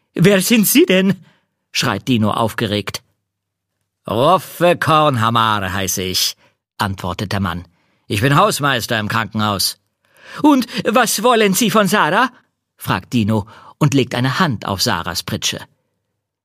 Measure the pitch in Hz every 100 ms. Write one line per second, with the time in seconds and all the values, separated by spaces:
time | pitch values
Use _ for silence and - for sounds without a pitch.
0 | _ - 180 196 185 233 196 254 359 185
1 | 190 - - _ _ _ _ - 131 101
2 | - 120 107 - 117 - 104 104 98 -
3 | - _ _ _ _ _ _ _ _ _
4 | - 104 147 180 - - 175 165 - 156
5 | 151 127 113 117 113 104 92 98 95 98
6 | 92 92 - - _ _ _ - 104 95
7 | 92 87 101 101 95 87 87 _ _ _
8 | - 110 135 147 208 160 143 127 101 113
9 | 104 117 104 110 107 98 - - _ _
10 | _ _ - - 302 269 226 214 - 226
11 | 220 - 233 226 208 185 226 214 190 202
12 | 156 196 247 - _ _ _ _ - 104
13 | - 123 104 110 - - - _ 151 139
14 | 117 123 131 127 175 110 - 98 120 90
15 | 85 85 - 101 - - - _ _ _
16 | _ _ _ _